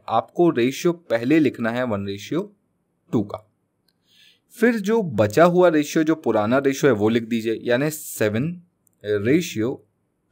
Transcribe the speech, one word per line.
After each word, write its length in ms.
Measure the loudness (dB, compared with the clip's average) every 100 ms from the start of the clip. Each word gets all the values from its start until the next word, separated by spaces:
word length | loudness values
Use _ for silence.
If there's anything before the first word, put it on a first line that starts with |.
| -2
आपको 400 | -2 -2 0 2
रेशियो 440 | 2 0 0 -2
पहले 460 | -4 -2 -2 2 2
लिखना 300 | 2 0 -4
है 140 | -4
वन 240 | -4 -4 -6
रेशियो 480 | -10 -6 -6 -6 _ _ _ _ _ _
टू 100 | -2
का। 300 | -2 -8 -16 _ _ _ _ _ _ _ _ _ _ 0
फिर 160 | 0 0
जो 280 | 0 -2
बचा 400 | 0 0 0 4
हुआ 260 | 4 6 4
रेशियो, 340 | 2 0 0
जो 120 | 0 0
पुराना 420 | 0 0 2 0
रेशियो 360 | 0 2 2
है 60 | 2
वो 100 | 2
लिख 140 | 0
दीजिए, 360 | -2 -4 -4 -4
यानी 260 | 0 0 -2
सेवन 720 | -6 -10 -2 -2 0 -4 -8 -16 _ _ _ -4
रेशियो 840 | -2 2 0 0 -4 -4 -6 _ _ _ _ _